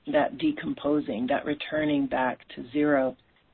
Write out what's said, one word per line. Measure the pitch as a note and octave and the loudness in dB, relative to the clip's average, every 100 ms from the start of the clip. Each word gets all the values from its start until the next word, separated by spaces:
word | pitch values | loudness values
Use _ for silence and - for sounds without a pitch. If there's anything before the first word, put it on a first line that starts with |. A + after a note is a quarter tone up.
| - | -2
that | D3 - C#3 | 2 2 0
decomposing, | D#3 D3 - - C#3+ D3+ C#3 A2 B2+ | -2 -2 -4 -4 0 0 0 -2 0
that | C#3 | 0
returning | - D3 - D#3 D3+ C#3+ C3+ | -2 -6 -4 -2 2 2 2
back | C3 B2+ - - | 0 0 -2 -10
to | - B2+ | -14 -4
zero | D3 D3 C#3+ C3 - _ _ _ | 0 4 4 2 -2 _ _ _